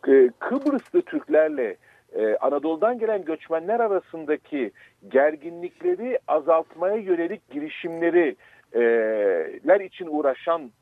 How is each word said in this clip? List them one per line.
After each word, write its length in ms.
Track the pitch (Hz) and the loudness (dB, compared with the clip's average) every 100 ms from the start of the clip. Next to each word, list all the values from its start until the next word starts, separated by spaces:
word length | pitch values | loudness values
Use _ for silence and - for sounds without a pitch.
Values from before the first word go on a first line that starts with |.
| - | 6
e, 220 | 135 370 - | 6 6 4
Kıbrıslı 600 | - 269 277 269 - 359 | -4 -2 -2 -4 0 -2
Türklerle, 720 | - - - 302 311 294 233 185 _ _ _ - | -2 -8 0 2 2 0 -4 -6 _ _ _ -2
e, 200 | 110 107 | 0 0
Anadolu'dan 640 | 127 143 151 160 214 247 | 0 -2 -2 0 -2 0
gelen 260 | 220 214 156 | -2 -4 -4
göçmenler 540 | 156 - 160 170 233 | -8 -4 -6 -2 -2
arasındaki 920 | 226 190 - 165 151 151 _ 147 110 - - _ 98 | 0 0 -4 -14 -4 -4 _ -6 -6 -8 -20 _ 0
gerginlikleri 1120 | 127 147 156 165 170 180 _ 180 180 240 233 - | 2 4 0 -12 -12 -14 _ -4 -2 -2 -6 -2
azaltmaya 680 | 156 147 160 - 160 180 214 | -2 2 0 0 -6 -4 -4
yönelik 560 | 190 170 165 208 _ | -2 -2 -2 -6 _
girişimleri, 840 | 285 147 - 349 165 170 170 160 - - _ _ | -10 -10 -10 -10 -2 2 4 2 -2 -18 _ _
e, 80 | 113 117 117 110 110 101 87 80 - 143 | 0 2 2 2 2 2 0 -2 -6 2
ler 120 | 196 | 2
için 280 | 190 - 175 | 2 -12 -6
uğraşan 600 | 151 147 131 - 165 131 _ | -2 -2 -2 -2 -4 -4 _